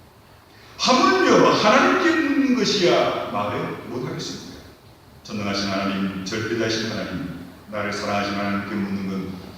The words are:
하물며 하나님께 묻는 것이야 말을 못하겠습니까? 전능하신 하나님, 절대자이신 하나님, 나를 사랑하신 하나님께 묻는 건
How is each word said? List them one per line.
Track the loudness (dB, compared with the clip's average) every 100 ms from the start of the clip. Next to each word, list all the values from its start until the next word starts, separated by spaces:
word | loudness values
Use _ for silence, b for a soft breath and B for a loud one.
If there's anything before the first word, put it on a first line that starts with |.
| -20 -20 -20 -20 -20 B B B
하물며 | 2 4 6 4 6 6 6
하나님께 | 6 6 6 4 4 2 2 2
묻는 | 2 2 2
것이야 | 2 2 4 4 2 -2 -4
말을 | -4 -4 -4 -6 -8 -10
못하겠습니까? | -8 -8 -8 -8 -10 -14 -18 -20 -20 -20 -20 -20 -20
전능하신 | -12 -8 -4 -4 -2
하나님, | -2 -2 0 -2 -4
절대자이신 | -6 -4 -2 -2 0 0 -2
하나님, | -4 -6 -6 -6 -10 -14 -16 -10
나를 | -6 -4
사랑하신 | -4 -2 -2 -2
하나님께 | -2 -2 -2 -4
묻는 | -4 -2 -4 -4
건 | -4 -6 -10 -14